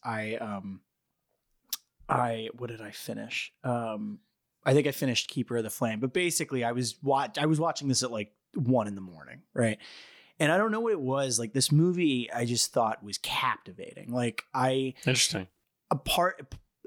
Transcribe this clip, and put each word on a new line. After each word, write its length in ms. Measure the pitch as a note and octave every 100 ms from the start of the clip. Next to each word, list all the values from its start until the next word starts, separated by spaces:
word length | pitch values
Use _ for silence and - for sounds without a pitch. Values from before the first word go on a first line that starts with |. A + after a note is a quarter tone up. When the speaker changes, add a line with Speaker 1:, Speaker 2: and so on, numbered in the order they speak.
Speaker 1:
I, 300 | A#2 A2 G#2+
um, 460 | A2+ A2 G2 G2 F#2 _ _ _ _ _ _ _ _ _ - _ _ -
I, 400 | A#2+ A#2+ A2+ A2+ A#2
what 120 | A#2+
did 120 | A2
I 100 | G#2+
finish? 600 | - - G#2+ A2 - - _
Um, 560 | B2+ A#2+ A2+ G#2+ G#2 G#2 _ _ _ _
I 80 | C3+
think 140 | C#3 C#3+
I 40 |
finished 380 | - C#3 A2+ -
Keeper 280 | C3+ A#2+ A#2+
of 60 |
the 60 | G#2+
Flame, 300 | - A#2 G#2+
but 140 | B2+
basically 500 | F#3 F3 D#3+ D#3+ C3
I 80 | A#2
was 240 | A#2+ A#2 -
wa-, 260 | C#3 C3+ B2+ C#3+
I 80 | D#3
was 120 | D#3
watching 280 | E3 - C#3
this 160 | A#2+
at, 80 | B2+
like, 200 | A2+ G#2 _ _
one 320 | - B2 B2+ G#2
in 80 |
the 60 | G2
morning, 400 | F#2 D#2+ C2 - _
right? 240 | - A2+ G#2 - - - - - -
And 120 | D3+
I 60 | F3+
don't 140 | A3
know 80 | G#3+
what 120 | A#3
it 80 | F#3+
was. 380 | C3 C3+ C3+ A#2
Like, 140 | A2+
this 180 | C3+ -
movie, 600 | D3 F3 F3+ D#3+ B2+ A#2
I 140 | A#2
just 260 | A#2+ A#2+ -
thought 320 | B2+ A2+ A2
was 140 | G#2 G2
captivating. 960 | - - B2+ - - F2+ - - -
Like, 320 | B2 A#2+ - -
I 400 | C3 B2+ C3 C3 -
Speaker 2:
Interesting. 420 | B2+ B2+ - G#2 F#2 _ _ _ -
Speaker 1:
a 60 |
part, 580 | C#3+ - - F3+ - C#3+ - _ _